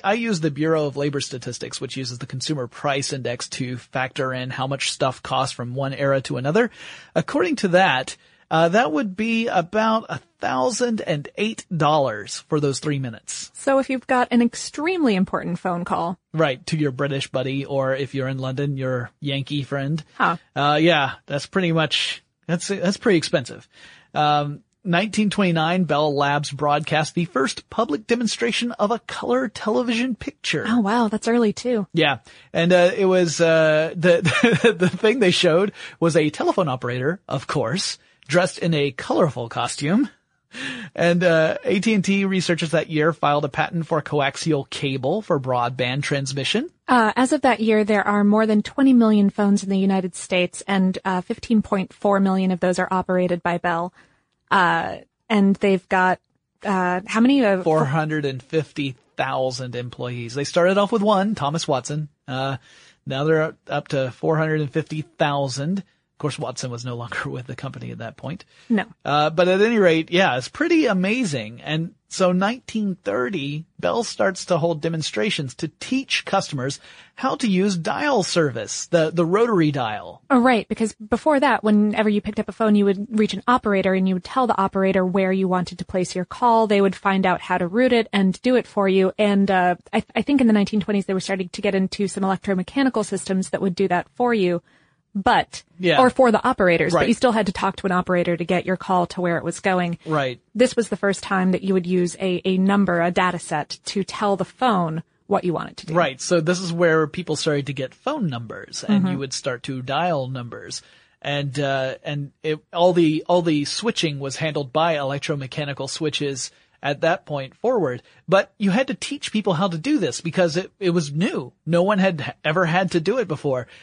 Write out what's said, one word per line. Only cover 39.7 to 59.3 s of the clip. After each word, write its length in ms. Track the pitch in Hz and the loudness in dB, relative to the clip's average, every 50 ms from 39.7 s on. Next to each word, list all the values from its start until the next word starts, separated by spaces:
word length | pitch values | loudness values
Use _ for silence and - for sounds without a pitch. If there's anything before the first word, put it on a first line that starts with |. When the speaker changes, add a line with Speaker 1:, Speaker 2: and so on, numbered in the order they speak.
| - - 147 147 185 240 285 208 - _ _ _ _ _ _ _ - 233 269 269 262 247 220 160 - | -4 -4 -2 0 2 0 0 -2 -4 _ _ _ _ _ _ _ -14 -12 -10 -10 -10 -10 -14 -12 -4
Speaker 1:
And, 280 | - 165 175 175 175 185 | 0 2 2 4 4 4
uh, 340 | 180 165 160 160 156 - - - | 4 4 4 4 2 0 -2 -2
A 160 | - 170 202 | 0 0 2
T 140 | 180 226 220 | 2 2 2
and 100 | 202 170 | 2 2
T 220 | - 196 196 196 | 2 2 2 2
researchers 460 | 190 190 185 160 - 175 151 175 156 | 0 0 0 0 0 0 -2 0 0
that 180 | 160 156 - - | 0 -2 -2 0
year 240 | 160 151 151 165 160 | 0 2 2 2 2
filed 320 | - - 147 147 147 147 | 2 0 2 2 2 0
a 40 | 143 | -2
patent 380 | - - 151 - - 170 156 - | -2 -2 -2 -2 -2 -4 -4 -2
for 140 | 170 156 | -2 -2
coaxial 680 | - - - 151 135 139 - - - 165 151 139 131 - | -2 -2 -2 0 0 0 -2 -4 -2 0 0 0 -2 -6
cable 520 | - - - 139 135 131 123 135 170 220 | -8 -6 -4 -4 -4 -2 -2 -2 -2 -2
for 180 | 208 - 175 143 | -2 -2 -2 -2
broadband 640 | 127 131 127 123 120 123 127 131 127 123 127 143 139 | 0 -2 -2 0 0 -2 -2 -2 -2 -2 -2 -4 -2
transmission. 640 | - 151 139 139 131 135 139 135 - - 208 294 359 - _ _ - | -2 -2 -2 -4 -4 -6 -6 -4 -2 -2 -2 -2 -4 -10 _ _ 2
Speaker 2:
Uh, 240 | 262 247 226 214 - | 2 4 4 2 2
as 160 | - 262 254 | 2 2 2
of 100 | 311 277 | 2 2
that 200 | - 262 226 202 | 2 2 2 2
year, 240 | 220 220 220 214 214 | 2 2 4 2 2
there 200 | 202 214 202 - | 2 2 0 2
are 180 | - 208 208 208 | 2 2 4 4
more 200 | 208 208 220 220 | 4 4 4 4
than 160 | 214 214 208 | 4 2 0
twenty 300 | 208 - - - 269 269 | 0 -2 0 2 4 6
million 380 | 254 240 233 220 214 208 202 196 | 6 6 6 6 6 4 4 2
phones 340 | - - 208 202 202 196 - | 2 2 2 2 2 2 2
in 60 | 196 | 0
the 80 | 196 190 | 0 0
United 340 | 190 190 190 190 180 185 - | 2 2 2 0 -2 -4 -8
States, 480 | - - - 190 180 180 175 - - - - | -10 -6 -2 0 0 0 0 -4 -10 -6 -2
and, 300 | 202 190 190 185 180 - - | 0 2 2 2 0 -2 -4
uh, 160 | 190 185 180 | -4 -4 -4
fifteen 400 | 180 - 233 - - - 233 214 | -4 -6 -8 -10 -2 0 0 0
point 320 | - - 214 196 180 - - | 2 2 -2 -2 -2 -6 -10
four 260 | _ - 208 202 196 | _ 0 2 2 4
million 320 | 196 190 190 190 190 185 | 4 2 2 2 2 0
of 80 | 185 170 | 0 0
those 200 | - 180 180 185 | 0 0 0 0
are 80 | 180 - | -2 0
operated 500 | 190 185 180 - 185 180 180 175 175 175 | -2 -2 0 0 0 0 2 0 -2 -2
by 180 | - 175 175 175 | -2 -2 -4 -2
Bell. 340 | - 175 170 165 175 180 - _ _ _ _ _ _ _ _ _ _ _ | -2 -2 -2 -2 -4 -6 -10 _ _ _ _ _ _ _ _ _ _ _
Uh, 480 | - 196 180 170 170 165 - - - - - _ _ _ _ _ | 2 4 4 4 2 0 -2 -4 -6 -10 -14 _ _ _ _ _
and 260 | 220 202 196 196 196 - | 2 4 4 4 4 4
they've 300 | - 202 190 185 - _ | 4 2 2 2 0 _
got, 320 | 196 185 185 185 180 - _ _ _ _ _ _ _ _ - | 0 2 2 2 0 -2 _ _ _ _ _ _ _ _ -4
uh, 340 | 208 196 185 180 180 180 185 196 | -2 -2 0 0 0 -2 -4 -6
how 160 | - 202 220 | -4 2 4
many? 240 | 233 254 277 277 247 | 4 6 6 4 4
Uh, 180 | 208 196 185 185 | 4 2 2 2
Speaker 1:
Four 220 | 165 156 156 156 | 2 4 4 4
hundred 400 | 131 143 160 156 156 156 156 143 | 2 2 0 0 0 -2 -2 -2
and 180 | 139 131 127 - | -4 -6 -6 -10
fifty 520 | _ - 160 143 - - - 143 135 127 - _ _ _ | _ -2 -2 -2 -2 -6 -6 -6 -6 -6 -10 _ _ _
thousand 580 | - 135 131 | -6 -4 -4